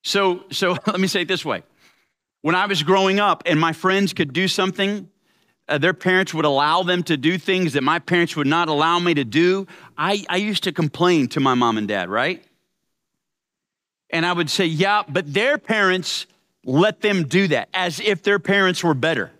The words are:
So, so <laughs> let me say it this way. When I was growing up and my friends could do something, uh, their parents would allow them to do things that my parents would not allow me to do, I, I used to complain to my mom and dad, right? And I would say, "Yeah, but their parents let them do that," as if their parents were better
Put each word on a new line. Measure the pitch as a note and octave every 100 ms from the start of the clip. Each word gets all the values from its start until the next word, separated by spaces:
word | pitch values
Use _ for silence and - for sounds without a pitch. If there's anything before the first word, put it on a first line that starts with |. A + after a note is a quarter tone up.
So, | - G3 F#3+ F3+ -
so | - F#3 F3
<laughs> | -
let | F#3
me | F#3+
say | G3
it | D#3
this | E3
way. | D#3 F#2+ - _ _ _ _ _ _ _
When | D3+
I | F3+
was | G3+ F#3
growing | D3+ G3 F#3+ G3
up | G#3 E3+
and | F3 D#3
my | E3
friends | D#3+ F#3 F#3+ G3
could | - D3+
do | C#3 F#3
something, | - F#3+ F#3+ G3 G#3 F3+ _ _ _ _ _ -
uh, | D3
their | E3+
parents | F3+ F#3+ F#3 F#3+
would | D#3+
allow | D3+ C3+ D3 E3+
them | F3+ F3+
to | E3 D3
do | D3 F3+
things | - F#3 E3+
that | C#3
my | C3+ E3+
parents | - F3 E3+ D#3+
would | C#3
not | E3 E3
allow | D3 D#3+ F3
me | F3
to | D3
do, | B2 C3+ F3 F#3+ F#3+ - - -
I, | E3 G#3 F3+
I | F3+
used | G#3 G3
to | F#3+
complain | E3 D#3 - F3+ E3+ B2
to | D#3
my | C3+
mom | B2 A#2+ A2
and | G#2
dad, | G2+ F2+
right? | G#2+ C#3+ F#3 _ _ _ _ _ _ _ _ _ _ _ _ _ _ _ _ _
And | -
I | E3+
would | F3 E3
say, | - F#3
"Yeah, | D#3 G3 G#3 G3
but | D3 D3
their | C#3+ B3 D4
parents | - A3 G3 F#3 - - - _ _ _
let | - C3+ G#3+ -
them | G#3+ F#3+ D3
do | F3+ F#3+
that," | C3 -
as | F#3 F3+ D3+
if | G#3 G3
their | G3+ G3+
parents | - G3+ F#3 F3
were | E3+
better | C#3 D#3 C#3+ F2